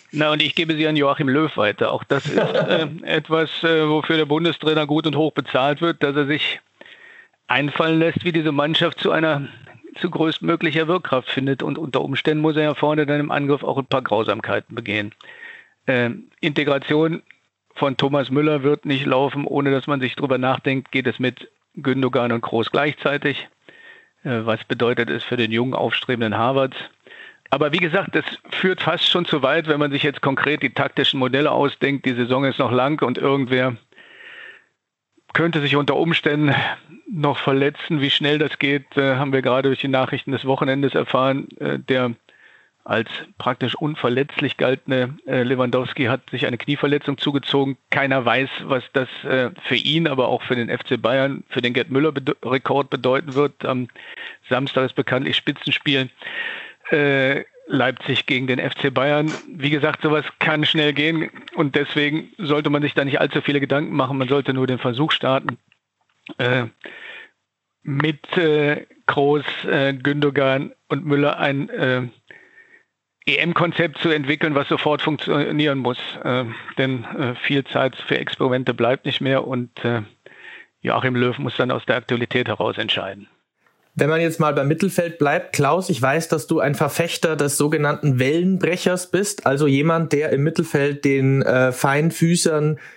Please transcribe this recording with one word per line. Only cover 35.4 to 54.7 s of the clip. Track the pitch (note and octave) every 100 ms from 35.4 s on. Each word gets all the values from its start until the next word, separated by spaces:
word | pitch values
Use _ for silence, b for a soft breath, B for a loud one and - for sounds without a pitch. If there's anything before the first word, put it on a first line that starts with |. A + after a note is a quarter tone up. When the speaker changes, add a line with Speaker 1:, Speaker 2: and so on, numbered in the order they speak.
| E3 D#3+
Speaker 1:
sich | C#3+ C#3+
unter | C#3 C#3
Umständen | E3 D#3+ D#3 D3 D3 C3+ B B B - E4
noch | F3 C#3+ -
verletzen. | - C3+ C#3+ D3 - D#3
Wie | C#3
schnell | - D3 D3+
das | D3 -
geht, | C#3+ C#3+ - C#3+
äh, | C3+ C3
haben | C#3
wir | C3+
gerade | C3 B2+ C3+
durch | B2+
die | C#3
Nachrichten | C3 B2+ C3+ -
des | B2+
Wochenendes | C3 C3+ C#3 C#3 C3+
erfahren. | - A#2+ C3 C3+ C3+ - -
Äh, | C#3+ C#3
der | B2+ C3 B2 A#2 _ b b b b b
als | - G#2+ A2+ - - -
praktisch | B2+ B2+ B2 -
unverletzlich | D3+ D3+ B2 B2 D3 - C3+ -
galtende, | B2+ C3 - C3 B2+ D#3 -
äh, | C3+
Lewandowski | B2 B2+ B2 B2+ A#2+ - A#2
hat | C3 -
sich | B2+ B2+
eine | A#2+
Knieverletzung | - C#3+ C#3+ C#3+ - B2+
zugezogen. | D3+ C#3+ - C#3 C3+ C3 -
Keiner | D3 C3+ C3+
weiß, | A#2 B2 C3 -
was | - C3 -
das, | C#3 B2 -
äh, | C3 C3 A#2+ F#2
für | - B2
ihn, | C#3 D#3 D#3+
aber | C3 A#2
auch | A#2+
für | - B2
den | A2+
F | A#2+
C | - A#2+
Bayern, | A2+ C3+ C#3 C3+ -
für | C3
den | A#2+
Gerd | B2 A#2+
Müller-Bede-, | C3 D#3 C#3+ C3+ -
Rekord | B2 C3 - C#3 C3+
bedeuten | C3+ B2 C3+ D#3
wird. | C3 C#3+ -
Am | C#3 B2+ A#2+ B B B B B -
Samstag | B2+ C3+